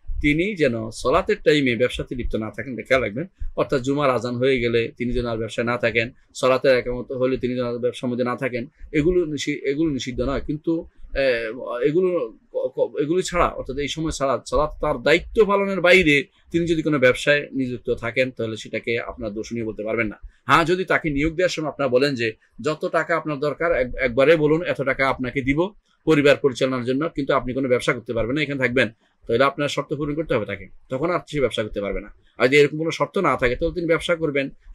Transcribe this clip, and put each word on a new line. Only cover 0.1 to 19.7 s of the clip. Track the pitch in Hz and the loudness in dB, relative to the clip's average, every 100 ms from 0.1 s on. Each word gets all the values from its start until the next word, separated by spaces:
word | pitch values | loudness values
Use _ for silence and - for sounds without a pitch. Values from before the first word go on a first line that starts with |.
| - | 0
তিনি | 147 147 185 202 | 2 2 0 0
যেন | 135 117 113 | 0 0 -6
সলাতের | 110 120 160 190 202 | -6 0 0 2 0
টাইমে | - 151 135 117 | 4 4 4 2
ব্যবসাতে | 120 - 143 120 | 0 0 -8 -6
লিপ্ত | 113 120 | -4 -4
না | 110 | -6
থাকেন, | 104 123 | -8 -10
এটা | 113 | -10
খেয়াল | 107 135 | 0 0
রাখবেন। | 113 107 185 _ - - | 2 -4 -10 _ -6 -2
অর্থাৎ | 147 143 | -2 0
জুমার | 123 139 143 | 0 0 2
আজান | 123 120 120 | 0 -2 0
হয়ে | 131 135 | 2 2
গেলে | 117 117 113 - | 2 0 -2 -4
তিনি | 120 | -4
যেন | 123 120 | -2 -2
আর | 113 | -4
ব্যবসায় | 110 - 120 | -6 -4 -2
না | 120 | 0
থাকেন, | 120 113 117 - _ - | 0 0 -2 -8 _ -2
সলাতের | 127 131 143 127 | 2 4 4 4
একামত | 117 123 120 | 2 -6 -6
হলে | 131 127 127 | -2 0 0
তিনি | 123 127 | -2 -2
যেন | 123 | -4
আর | 120 | -2
ব্যবসার | 123 113 127 | -2 -2 -4
মধ্যে | 123 | -2
না | 123 117 | -2 -2
থাকেন। | 131 120 127 _ - | -4 -6 -8 _ -4
এগুলো | 156 147 180 165 | 0 2 2 0
নিষি-, | 147 - 147 - | -4 -4 -4 -2
এগুলো | 143 160 | 0 0
নিষিদ্ধ | 135 127 120 | -2 -6 -4
নয়, | 123 135 - | -2 -2 -4
কিন্তু, | 147 165 165 | -6 -2 -4
আহ, | 175 _ - - 135 117 113 127 117 120 | -4 _ -10 -2 0 0 -2 -8 -8 0
এগুলো | 139 156 185 175 117 107 _ | 2 4 2 0 -4 -10 _
ক-, | 123 127 - | -4 -4 0
ক-, | 120 120 | -2 0
এগুলি | 143 175 | 0 0
ছাড়া, | 175 175 123 | 0 0 0
অর্থাৎ | - 127 131 | -2 -8 -6
এই | 143 | -6
সময় | 160 160 | -4 -6
ছাড়া, | 139 135 120 - | -2 -2 -2 -2
সলাত | 127 151 - | 0 0 -2
তার | 151 139 | -4 -2
দায়িত্ব | 127 170 - - 202 | 2 2 2 2 4
পালনের | 202 196 190 | 4 0 2
বাইরে | 170 190 165 143 131 _ _ | 6 6 6 4 2 _ _
তিনি | 170 170 | -2 0
যদি | 165 | 0
কোনো | 156 147 | 2 4
ব্যবসায় | 127 127 - 147 143 | 4 4 2 2 0
নিযুক্ত | 135 127 123 - | -4 -4 -4 -2
থাকেন, | 117 117 117 131 | -2 -2 0 -2
তাহলে | 127 113 110 | 0 -6 -6
সেটাকে | - 110 117 117 | -6 -6 -2 -2
আপনার | - 104 113 | -4 -8 -8
দোষণীয় | 104 107 117 | -8 -6 -6
বলতে | 110 | -6